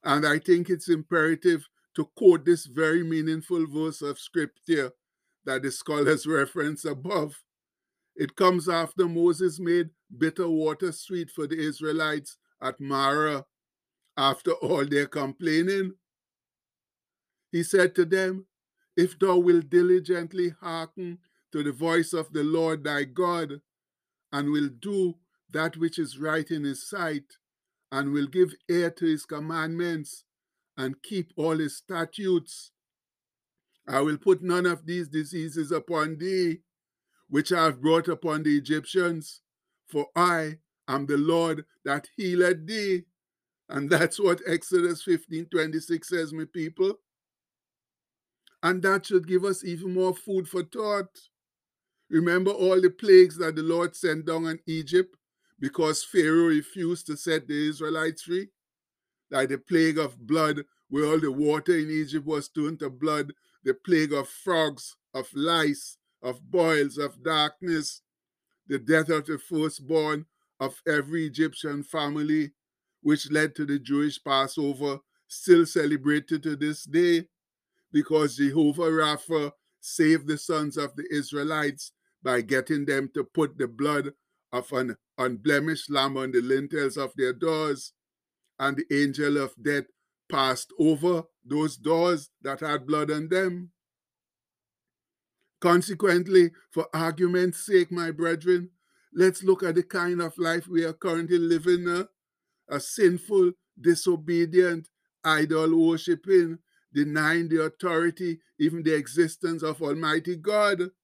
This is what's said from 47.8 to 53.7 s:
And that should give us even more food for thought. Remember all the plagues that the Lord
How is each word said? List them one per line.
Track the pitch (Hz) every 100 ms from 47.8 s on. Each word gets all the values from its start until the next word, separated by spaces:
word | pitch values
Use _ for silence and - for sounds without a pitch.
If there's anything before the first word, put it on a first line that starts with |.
| _ _ _ _ _ _ _ _
And | 165 185
that | 190 196
should | - 190 160
give | 185
us | 196 190
even | 190 170 185
more | 180 180
food | 160 - 190 165
for | 185
thought. | 165 240 214 202 190 - _ _ _ _ _ _ _ _ _
Remember | 160 170 180 190
all | 196 185 185
the | 185
plagues | - 214 185 180 160
that | 160
the | 156
Lord | 160